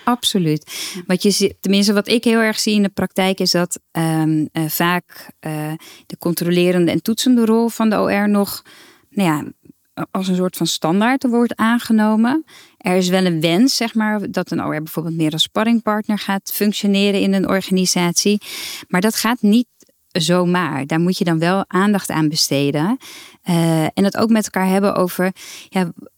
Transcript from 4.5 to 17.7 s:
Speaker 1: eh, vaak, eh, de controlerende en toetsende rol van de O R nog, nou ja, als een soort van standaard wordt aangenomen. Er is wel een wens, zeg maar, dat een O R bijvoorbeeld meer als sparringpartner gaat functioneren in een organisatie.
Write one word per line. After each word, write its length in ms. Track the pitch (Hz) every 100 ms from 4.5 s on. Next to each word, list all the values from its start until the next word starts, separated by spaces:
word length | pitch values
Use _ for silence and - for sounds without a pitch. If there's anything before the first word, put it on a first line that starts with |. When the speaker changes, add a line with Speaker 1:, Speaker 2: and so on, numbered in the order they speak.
Speaker 1:
eh, 120 | 160 156
vaak, 640 | - 170 180 - - - -
eh, 320 | 160 151 156 160 - - -
de 100 | -
controlerende 720 | 170 165 170 175 175 180 170
en 120 | 165
toetsende 420 | - 226 254 240
rol 240 | 220 226 233
van 220 | - 226
de 60 | 190
O 100 | 190
R 220 | 202 208
nog, 340 | 202 202 - - - - _ _
nou 180 | 202 180
ja, 160 | 151 - - - _ _ - -
als 180 | 196 190
een 80 | 180
soort 200 | 185 -
van 100 | 165
standaard 600 | - 160 190 233 269 254
wordt 280 | 233 240 -
aangenomen. 880 | 220 240 - 220 214 214 233 311 - - - _
Er 180 | 185 185
is 120 | 180
wel 160 | 190
een 160 | 185 160
wens, 360 | 165 170 269 -
zeg 180 | 226
maar, 360 | 220 214 214 190
dat 200 | 185 180
een 100 | 170
O 80 | -
R 120 | 156
bijvoorbeeld 340 | 156 - 165 165
meer 160 | 156
als 100 | 160
sparringpartner 760 | 226 202 220 233 220 214 214 208
gaat 320 | - 196 -
functioneren 640 | - 208 - 202 196 202 202
in 120 | 196
een 160 | 196 -
organisatie. 920 | 190 -